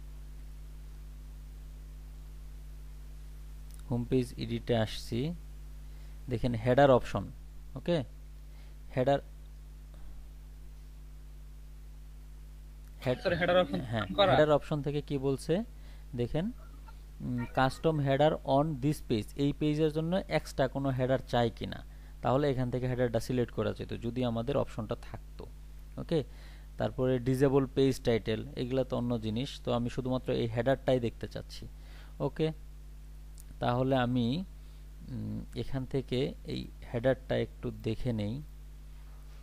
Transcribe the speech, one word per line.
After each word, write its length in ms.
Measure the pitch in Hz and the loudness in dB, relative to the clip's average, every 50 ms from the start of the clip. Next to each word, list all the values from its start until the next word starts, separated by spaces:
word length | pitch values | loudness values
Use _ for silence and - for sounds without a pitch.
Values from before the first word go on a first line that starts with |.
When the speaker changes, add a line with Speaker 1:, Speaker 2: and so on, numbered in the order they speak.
| - - - - - - - - - - - - - - - - - - - - - - - - - - - - - - - - - - - - - - - - - - - - - - - - - - - - - - - - - - - - - - - - - - - - - - - - - - - - - - | -12 -12 -12 -12 -12 -12 -12 -12 -12 -12 -12 -12 -12 -12 -12 -12 -12 -12 -12 -12 -12 -12 -12 -12 -12 -12 -12 -12 -12 -12 -12 -10 -10 -10 -10 -10 -12 -12 -12 -12 -12 -12 -12 -12 -12 -12 -12 -10 -10 -10 -10 -10 -12 -12 -12 -12 -12 -12 -12 -12 -12 -12 -12 -12 -12 -12 -12 -12 -12 -12 -12 -12 -12 -12 -12 -12 -4 -2
Speaker 1:
home 140 | 127 120 120 | 0 0 2
page 300 | 117 135 131 120 127 - | 4 4 2 2 2 -4
এডিটে 380 | - 127 113 117 117 - - 120 | -6 -4 -2 -2 -4 2 2 4
আসছি, 580 | 113 110 - - - - - 117 113 131 160 175 - - - - - - - - - - - - - - - - - - - | 4 4 2 0 -6 -4 -2 -2 0 0 -2 -4 -6 -10 -12 -12 -12 -12 -12 -12 -12 -12 -12 -12 -12 -12 -12 -12 -12 -4 -4
দেখেন 240 | 123 110 120 127 120 | -2 2 2 2 2
header 380 | 110 110 123 127 131 143 139 | 2 4 6 8 10 10 10
option। 400 | 127 117 - - - 104 98 90 - - - - - - - - - | 10 8 8 4 -2 -2 -2 -4 -8 -10 -12 -12 -12 -12 -12 -10 -10
ok, 280 | - - - 175 156 120 - - - - - - - - - - - - - - - - - - | -6 0 2 2 2 2 -2 -8 -14 -14 -14 -14 -14 -14 -14 -14 -14 -14 -14 -14 -14 -14 -4 0
header, 240 | 127 127 135 139 139 - - - - - - - - - - - - - - - - - - - - - - - - - - - - - - - - - - - - - - - - - - - - - - - - - - - - - - - - - - - - - - - - - - - - - - - - - - - - - | 2 4 4 4 4 2 -4 -12 -14 -14 -14 -14 -14 -14 -14 -14 -14 -14 -14 -12 -10 -10 -10 -10 -10 -12 -12 -14 -14 -14 -14 -14 -14 -14 -14 -14 -14 -14 -14 -14 -14 -14 -14 -14 -14 -14 -14 -14 -16 -16 -16 -16 -16 -14 -14 -14 -14 -14 -14 -14 -14 -14 -14 -14 -14 -14 -14 -14 -14 -14 -14 -14 -14 -14 -14 -14 -14 -14 -14 -12 -2 0
হেড-, 160 | 131 127 127 | 0 0 2
Speaker 2:
Sorry, 120 | - 190 170 | 2 0 2
header 240 | 160 175 175 180 | 4 4 6 6
option 240 | 180 180 - 185 180 | 6 6 4 0 -2
Speaker 1:
হ্যাঁ, 240 | 131 113 113 110 101 - 190 | -2 0 0 0 0 0 6
Speaker 2:
করা? 160 | - 202 185 | 6 8 8
Speaker 1:
header 200 | 160 139 151 151 | 10 8 8 8
option 300 | 151 135 - - 160 147 | 6 4 4 2 -2 0
থেকে 200 | 135 143 143 147 | 0 0 -2 -2
কি 160 | - - 147 | -2 0 -2
বলছে 460 | 139 131 139 135 127 - - 160 196 233 - - - - - - - - - - | 0 2 2 2 2 2 2 2 2 2 -2 -8 -14 -14 -14 -14 -14 -12 -8 -2
দেখেন, 360 | 120 120 120 - 151 175 233 - - - - - - - - - - - - - - | 0 0 2 2 0 0 0 -4 -6 -12 -12 -12 -14 -14 -14 -14 -14 -14 -14 -10 -6
উম, 240 | - 131 123 120 120 - - | -4 -2 -2 -2 -2 0 2
custom 500 | 139 131 131 - - - 165 160 151 139 | 4 4 4 2 4 2 4 4 4 4
header 300 | 139 135 135 147 156 - - - 143 135 | 4 6 8 8 6 6 4 2 4 6
on 80 | 139 147 165 151 123 123 | 6 6 4 2 2 2
this 140 | 147 151 - - - | 2 2 2 0 0
page, 180 | 131 107 104 - - | 2 2 2 -2 0
এই 180 | - 139 143 143 - | 2 2 2 2 2
পেজের 340 | 151 151 151 151 160 156 147 | 2 2 4 4 4 4 4
জন্য 220 | 160 160 165 180 | 2 0 2 2
extra 520 | 196 - - - - - - - - 135 | 0 0 2 0 0 0 0 0 2 2
কোনো 220 | 123 - 139 139 139 | 2 2 0 0 2
header 300 | 131 127 131 123 135 127 - - | 2 2 4 4 4 2 2 2
চাই 200 | - 120 120 117 - | 4 4 4 4 2
কিনা, 260 | - 110 95 90 - - - - - - - - - | -2 -6 -6 -6 -8 -10 -12 -14 -14 -14 -14 -12 -2
তাহলে 300 | - 120 123 139 151 143 | 2 4 4 6 6 4
এখান 200 | 131 127 131 123 | 4 2 2 2
থেকে 160 | 120 127 123 | 0 0 0
হেডারটা 320 | 127 127 120 127 120 113 117 | 0 2 2 2 4 4 2
select 340 | - - 131 123 120 113 - | 2 2 2 2 2 2 0
করা 200 | - 107 107 101 | 0 0 0 0
যেত 200 | - 104 - 107 | -2 -4 -6 -6
যদি 320 | 98 107 120 117 127 123 | -4 -4 -2 0 0 0
আমাদের 320 | 120 113 117 117 127 143 | 2 0 0 0 2 2
অপশনটা 380 | 120 110 - - - 110 107 120 | 2 2 0 -2 -6 -4 -4 -4
থাকতো। 500 | - - - - - - - - - - - - - - - - - - - - | -6 -6 -10 -10 -10 -12 -12 -12 -12 -12 -12 -12 -14 -14 -14 -14 -14 -14 -12 -10
ওকে, 260 | - 131 - 202 156 127 - - - - - - - - - - | -8 -2 0 2 0 0 0 -8 -14 -14 -14 -14 -14 -14 -14 -4
তারপরে 420 | - 120 113 - - 127 127 131 123 | -2 -2 -2 2 2 4 4 4 4
disable 460 | 120 127 131 127 143 139 127 139 135 127 - | 4 2 4 6 6 8 8 6 4 4 4
page 280 | 139 135 135 127 - - | 4 6 6 4 4 4
title, 420 | 123 117 110 - - 110 107 107 139 - | 4 4 4 4 0 -2 -2 -2 -6 -4
এগুলা 280 | - 131 123 131 131 127 | -4 -2 0 2 0 2
তো 140 | - 127 | 2 0
অন্য 240 | 135 127 120 123 117 | 0 2 0 0 0
জিনিস, 380 | 107 110 107 117 139 139 - - - | 0 0 0 0 -2 -4 -6 -6 -2
তো 100 | 127 120 | 0 0
আমি 160 | 120 120 120 | 2 0 0
শুধুমাত্র 420 | - 135 123 127 127 127 - - | -2 -2 0 0 0 0 0 0
এই 160 | 127 131 120 | 2 2 2
হেডারটাই 520 | 117 110 120 117 131 135 131 - - 131 131 | 2 2 2 4 4 4 4 4 4 4 4
দেখতে 280 | 117 110 - - - | 4 0 -2 -2 -8
চাচ্ছি। 400 | - - 110 - - - - - - - - - - - - - - - - | -8 -6 -8 -8 -8 -10 -10 -10 -10 -12 -12 -14 -14 -14 -14 -14 -14 -4 -2
ওকে, 320 | 143 143 - - 156 160 156 - - - - - - - - - - - - - - - - - - - - - | -2 -2 2 2 0 0 0 -4 -10 -14 -14 -14 -14 -14 -14 -14 -14 -14 -14 -14 -14 -14 -14 -14 -12 -12 -6 0
তাহলে 360 | 127 123 120 123 131 135 135 | 2 2 4 4 4 4 6
আমি, 500 | 131 123 120 127 127 117 113 131 175 190 - - - - - - - - - - - - - | 4 4 4 4 4 4 4 2 0 -2 -6 -10 -14 -14 -14 -14 -14 -14 -14 -14 -14 -10 -8
উম, 320 | 127 110 107 104 104 110 104 - - | -6 -4 -4 -4 -4 -6 -6 -6 -6
এখান 300 | 120 117 - - 135 131 | -6 -2 -2 -2 -2 -2
থেকে 480 | - - 135 123 - 131 123 139 160 - - - | 0 -2 -2 -2 0 0 0 0 0 -2 -6 -8
এই 220 | - 127 131 127 - - - - - - | -6 -6 -6 -6 -8 -10 -14 -12 -4 -4
হেডারটা 420 | 120 120 135 131 - - - 123 | 2 4 4 4 4 0 0 0
একটু 360 | 117 120 - - - - 120 110 107 107 | 0 0 -2 -4 -6 -6 -6 -6 -2 -2
দেখে 300 | 110 110 - - 127 117 | -2 0 0 0 0 0
নেই, 280 | 107 104 104 117 143 151 - - - - - - - - - - - - - - - - - - - | 0 0 -2 -2 -4 -6 -10 -12 -14 -14 -14 -14 -14 -14 -14 -14 -14 -14 -14 -14 -14 -14 -14 -14 -14